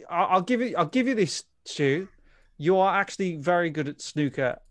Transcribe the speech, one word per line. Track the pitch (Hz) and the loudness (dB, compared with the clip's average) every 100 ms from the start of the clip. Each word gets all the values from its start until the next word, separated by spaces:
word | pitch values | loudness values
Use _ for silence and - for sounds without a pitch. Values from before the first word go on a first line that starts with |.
| - | -6
I, | 170 | -2
I'll | 190 185 | 2 2
give | 180 240 | 2 0
you, | 247 - | 0 -2
I'll | 156 | 0
give | 254 254 | 0 0
you | |
this, | 220 160 - - _ | 2 0 -4 -12 _
Stu. | - - 139 151 190 _ _ _ _ - | -12 -2 0 0 -4 _ _ _ _ -4
You | 151 190 | 2 4
are | 190 190 | 4 2
actually | 190 - 185 160 | -2 -2 -4 -2
very | 143 175 170 | 0 2 2
good | 151 143 | -2 -6
at | 147 | -8
snooker | - 151 143 143 127 - - | -8 -2 -2 0 -2 -4 -10